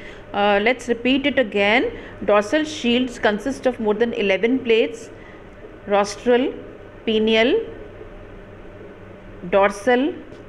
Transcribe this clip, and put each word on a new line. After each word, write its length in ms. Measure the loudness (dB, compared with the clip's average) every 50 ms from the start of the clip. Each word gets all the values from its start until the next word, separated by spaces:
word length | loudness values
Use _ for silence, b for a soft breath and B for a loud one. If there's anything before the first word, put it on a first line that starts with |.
| B B B B B B -2
अ, 240 | 2 4 4 4 4
let's 320 | 4 2 0 0 0 -2
repeat 360 | -2 0 2 2 2 2 2
it 120 | 2 2 2
again। 440 | 0 2 2 2 2 4 4 4 2 0 B B B B B B 2
Dorsal 380 | 4 4 4 4 4 0 0 0
shields 580 | -2 -4 -2 0 2 2 2 2 0 -4 0 0
consist 400 | 0 0 0 -2 -4 -6 0 0
of 140 | -2 0 0
more 160 | 0 0 2 2
than 120 | 0 0 0
eleven 440 | -2 0 2 2 2 2 2 2 0
plates, 400 | 2 4 4 4 4 2 -2 -8 -14 -16 B B B B B B B B B B -18 -18 -18 -16 -2 0
rostral, 560 | 2 2 2 0 -4 -2 2 4 4 4 4 0 -2 -6 -12 -16 -16 -18 -18 -18 -20 -6 -2 0
pineal, 460 | 2 4 4 4 4 4 4 4 4 2 0 -4 -10 -14 -16 -16 -16 -16 -16 -16 -16 -18 -18 -18 -18 -18 -18 -18 -18 -18 -18 -18 -18 -18 -18 -18 -18 -18 -18 -18 -18 -18 -18 -18 -16 -14 -6 2 4
dorsal, 580 | 4 4 4 2 0 2 2 4 4 2 0 -2 -6 -12 -16 -18 -18 -20